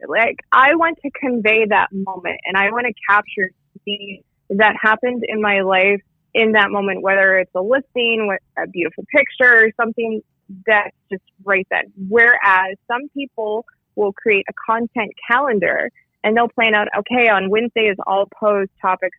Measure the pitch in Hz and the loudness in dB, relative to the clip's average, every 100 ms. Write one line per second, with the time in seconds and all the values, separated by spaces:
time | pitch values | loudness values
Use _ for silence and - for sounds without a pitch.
0 | - 165 233 - - 240 269 330 330 320 | -4 0 0 -2 0 4 4 4 0 -2
1 | 285 - 269 240 208 220 220 202 180 190 | -10 -6 -4 0 2 2 2 2 0 -2
2 | 190 185 175 - - 190 196 226 247 220 | -8 -8 -10 -10 -4 -2 0 -2 -4 -6
3 | - 202 208 - 185 - _ - - 202 | 0 0 0 -6 -6 -8 _ -16 -10 -10
4 | 202 196 _ _ - 202 214 196 220 220 | -12 -18 _ _ -6 2 2 2 0 2
5 | 247 247 - 214 214 196 190 190 190 202 | 0 -4 -4 -4 0 0 2 2 2 0
6 | - _ _ - 220 214 202 202 196 185 | -4 _ _ 0 2 4 2 0 -2 -2
7 | 190 196 190 190 185 185 190 269 262 247 | 0 2 4 2 0 -4 0 -2 -2 -4
8 | 233 226 214 190 - - 170 190 - - | -2 -2 -2 -4 -8 -10 -8 -6 -6 -6
9 | 202 294 269 - 247 233 220 - 226 233 | -4 -2 -2 2 4 6 4 0 -4 -4
10 | 226 220 - _ _ 190 190 214 208 - | -4 -6 -10 _ _ -10 0 0 0 -10
11 | _ 190 - _ 190 190 190 180 202 196 | _ -12 -12 _ -2 -2 -2 -6 -6 -10
12 | 190 226 240 - 202 185 190 196 - 240 | -2 2 4 4 4 2 0 -6 -6 -6
13 | 285 277 277 - 214 214 - _ _ - | -6 -10 -10 -8 -6 -6 -8 _ _ -4
14 | 208 196 226 202 - - - 226 233 254 | -4 -2 0 0 -2 -8 -4 -2 -2 -6
15 | 208 - - 240 285 214 175 139 - - | -8 -8 -2 0 2 0 0 -2 -4 -10
16 | _ _ 208 226 233 - 226 214 208 - | _ _ -2 0 0 0 2 2 0 -4
17 | 202 247 233 202 190 214 233 233 214 196 | -2 2 4 2 2 -2 -2 0 -2 -2
18 | - 196 196 - 214 202 196 _ 196 185 | -2 -2 -2 -2 0 0 -2 _ -4 -2
19 | 185 | -4